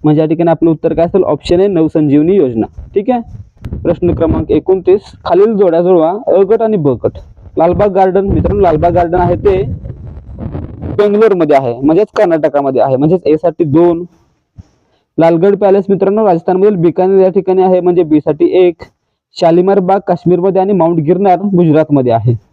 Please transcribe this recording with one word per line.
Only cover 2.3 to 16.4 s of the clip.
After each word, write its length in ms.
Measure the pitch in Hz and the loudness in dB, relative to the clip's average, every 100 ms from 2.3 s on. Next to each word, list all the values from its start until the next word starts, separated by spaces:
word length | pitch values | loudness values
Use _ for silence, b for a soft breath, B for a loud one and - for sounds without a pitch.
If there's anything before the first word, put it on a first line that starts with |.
| 196 | 2
योजना. 320 | 139 113 - - - - | 0 -2 -6 -8 -6 -6
ठीक 140 | 202 | -2
आहे, 680 | 247 233 - - _ - - | -4 -4 -18 -20 _ -14 -8
प्रश्न 300 | - 170 - - | -4 -2 -2 -2
क्रमांक 360 | 165 - - | -2 -2 -2
एकोणतीस, 600 | 151 - 190 175 202 - - - | -2 0 -2 2 0 -2 -14 -2
खालील 300 | 175 214 214 | 2 2 2
जोड्या 240 | 196 165 | 2 2
जुळवा, 300 | 175 180 160 202 262 | 2 2 0 -2 -2
अ 140 | 175 190 | 0 2
गट 120 | 226 | 0
आणि 160 | 220 214 | 0 0
ब 180 | 143 123 | -2 -2
गट. 140 | 110 - - - - - | -4 -6 -20 -20 -12 -2
लालबाग 340 | 165 175 208 185 | 0 2 0 2
गार्डन, 340 | 190 185 196 | 0 0 -2
मित्रांनो, 320 | 175 170 202 | -2 -2 0
लालबाग 320 | 185 156 170 | 0 2 0
गार्डन 260 | 175 175 180 | 0 0 0
आहे 160 | 175 180 | 0 0
ते 260 | 208 190 202 - - - - - - - - - - - - - | 0 0 -4 -8 -12 -16 -16 -18 -18 -14 -12 -12 -14 -12 -6 0
बेंगलोरमध्ये 580 | 208 208 220 190 156 139 | 0 2 2 2 2 2
आहे, 240 | 135 117 | 0 -2
म्हणजेच 260 | 139 165 214 - | 0 0 0 0
कर्नाटकामध्ये 680 | 180 165 151 143 139 131 | 0 0 0 -2 -2 0
आहे, 140 | 135 131 | 0 0
म्हणजेच 260 | 156 180 147 | 0 0 0
ए 100 | 151 | 0
साठी 260 | 175 160 | -2 -2
दोन. 400 | 160 147 175 170 175 _ _ _ _ - b b b b b - | -2 2 2 0 -6 _ _ _ _ -20 b b b b b 0
लालगड 380 | 165 170 190 196 | 2 2 2 2
पॅलेस 280 | 202 196 196 | 2 0 0
मित्रांनो, 360 | 190 190 208 214 | 0 0 0 0
राजस्थानमधील 480 | 170 | 0